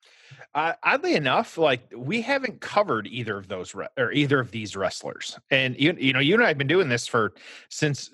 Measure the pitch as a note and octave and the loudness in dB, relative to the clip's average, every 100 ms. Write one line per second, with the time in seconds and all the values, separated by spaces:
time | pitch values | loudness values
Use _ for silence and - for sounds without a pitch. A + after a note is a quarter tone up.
0 | _ _ - C#3 - D3 E3 - E3+ C4 | _ _ -20 -20 -10 -4 -4 -2 0 0
1 | F4+ A#3 C3+ D3+ - - D#3 B2 - A#2 | 2 0 2 2 0 2 2 2 -4 -10
2 | B2+ A3+ A3+ C#4 B3+ D3 - - G3+ A2+ | -4 -4 -2 -2 -4 -8 -2 0 2 0
3 | G2+ B2+ A2 G2+ G2 F#2+ F2 G2 D2+ - | -4 -6 -6 -6 -8 -10 -8 -10 -8 -2
4 | A2+ C3+ C#3+ C#3 B2 A#2 G#2 G2 F#2 - | 0 2 2 2 0 -6 -8 -2 -4 -4
5 | - - - - - C3+ C3 B2+ D3 F3 | -10 -10 -12 -12 -2 0 0 2 2 2
6 | C3 C3 C#3 A3 A3+ C#3+ C#3 F3+ D#3+ A#2+ | 0 2 4 4 4 2 2 4 4 0
7 | - A#2+ G#2 - - - - - D3+ C#3 | 0 0 0 -4 -20 -20 -14 -2 -2 -2
8 | - | -8